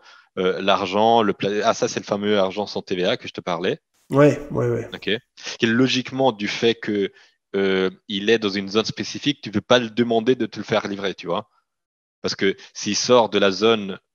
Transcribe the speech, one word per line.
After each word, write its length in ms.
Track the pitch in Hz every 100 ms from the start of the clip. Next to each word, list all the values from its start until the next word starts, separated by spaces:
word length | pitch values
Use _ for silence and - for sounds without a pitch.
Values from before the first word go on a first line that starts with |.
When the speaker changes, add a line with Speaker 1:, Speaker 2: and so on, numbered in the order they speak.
| - - _ -
Speaker 1:
euh, 240 | 92 92
l'argent, 580 | 98 95 95 98 113 117
le 140 | 104
pla-, 260 | 92 101 104
ah, 100 | 104
ça, 120 | 104 120
c'est 140 | 117
le 60 | -
fameux 320 | 104 104 104
argent 260 | 95 101 101
sans 140 | 101
T 140 | -
V 100 | 90
A 120 | 90 123
que 100 | 90
je 60 |
te 80 | -
parlais. 380 | 92 85 92 156 _ _ _
Speaker 2:
Ouais, 320 | 139 147 - -
ouais, 180 | 127 123
ouais. 200 | 117 110
Speaker 1:
Ok. 160 | - - 110 - - - -
Qui 80 | 113
est 20 |
logiquement 640 | 117 127 127 123 131 135
du 160 | 104 104
fait 280 | - 117 113
que, 360 | - 104 95 - _ _ _
euh, 360 | 98 98 95 95 95 -
il 220 | 98 104
est 80 | 113
dans 100 | 104
une 200 | 98 95
zone 180 | 107 107
spécifique, 560 | - 101 107 143 143
tu 80 | 113
peux 100 | 101
pas 180 | - 123
le 120 | 113
demander 460 | 110 120 113 113 127
de 100 | 110
te 120 | 110
le 60 |
faire 240 | 101 107 104
livrer, 260 | 98 98
tu 120 | 87 85
vois. 240 | 90 - _ _ _ _ _ _ _
Parce 120 | -
que 200 | - 98 95 -
s'il 220 | - 104 98
sort 340 | - 123 107
de 80 | 104
la 120 | 98
zone, 480 | 92 110 113 98 92 _